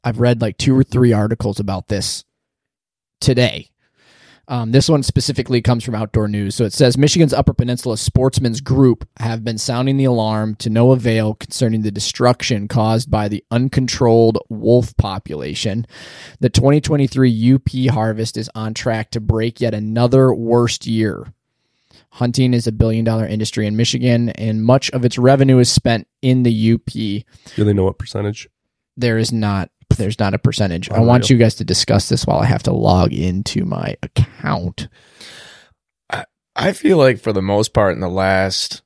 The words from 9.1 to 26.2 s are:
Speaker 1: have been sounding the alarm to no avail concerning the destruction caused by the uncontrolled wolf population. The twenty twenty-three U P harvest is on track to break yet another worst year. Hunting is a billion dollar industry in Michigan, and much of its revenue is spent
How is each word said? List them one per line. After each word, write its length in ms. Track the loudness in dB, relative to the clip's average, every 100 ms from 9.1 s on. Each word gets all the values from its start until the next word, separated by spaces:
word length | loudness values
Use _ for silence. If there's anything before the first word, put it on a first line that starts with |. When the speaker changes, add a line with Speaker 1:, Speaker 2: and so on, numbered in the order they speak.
| _
Speaker 1:
have 240 | -6 -4
been 140 | -6 -6
sounding 380 | -4 -2 0 0
the 80 |
alarm 500 | 2 0 0 -2 -4 -4
to 140 | -2
no 220 | 4 4
avail 420 | 4 2 0 -2
concerning 480 | -4 -12 -4 -2 0
the 80 | -4
destruction 760 | -4 -8 0 2 2 -2 -4 -2
caused 420 | 0 2 0 0
by 160 | -2 -2
the 160 | -6 _
uncontrolled 880 | -2 0 -2 -2 0 4 6 4 2 -8
wolf 480 | -4 2 2 2 -2
population. 880 | -2 -8 -10 -10 -8 -6 -4 -4 -8 -14 -20 -20 -20 -2
The 100 | 0
twenty 300 | 4 4 4
twenty-three 500 | 2 0 0 2 2
U 280 | 4 4 2
P 300 | 2 -2 0
harvest 480 | 0 -2 -2 -6 -6
is 120 | -10
on 180 | -8 -8
track 380 | -6 -4 -4 -6
to 80 | -6
break 400 | -2 -2 -2 -2
yet 140 | -4
another 580 | -4 -4 0 4 4 4
worst 540 | 2 2 2 2 -2 -4
year. 400 | 0 0 -4 -14 _ _ _ _ _ _ _ _
Hunting 440 | -4 -2 2 2
is 120 | 2 -2
a 60 |
billion 320 | -4 -2 0
dollar 220 | -2 -2 -2
industry 400 | -4 -4 -4 -4
in 100 | -2
Michigan, 520 | -4 -2 0 0 -2
and 340 | -4 -4 -2
much 260 | 2 2 0
of 120 | -2
its 140 | -2 2
revenue 400 | 2 4 6 6
is 100 | 4
spent 360 | 2 -2 -4 -6 _